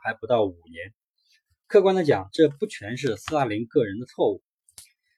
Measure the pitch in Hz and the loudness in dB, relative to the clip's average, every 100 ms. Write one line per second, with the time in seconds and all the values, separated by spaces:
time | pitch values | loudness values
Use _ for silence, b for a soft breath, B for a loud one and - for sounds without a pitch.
0 | - 113 107 120 101 85 82 82 92 _ | -8 -8 0 2 2 -4 -18 -16 -16 _
1 | _ _ _ _ _ _ _ 208 190 190 | _ _ _ _ _ _ _ 4 4 2
2 | 151 107 95 - 156 143 - - 104 123 | 2 0 0 2 2 2 -8 -8 -10 -6
3 | 139 107 - 151 131 104 113 151 110 98 | -4 -4 -4 -2 -2 -2 0 0 0 -4
4 | 123 - 139 - _ _ _ - b b | -10 -2 -2 -2 _ _ _ -20 b b
5 | b | b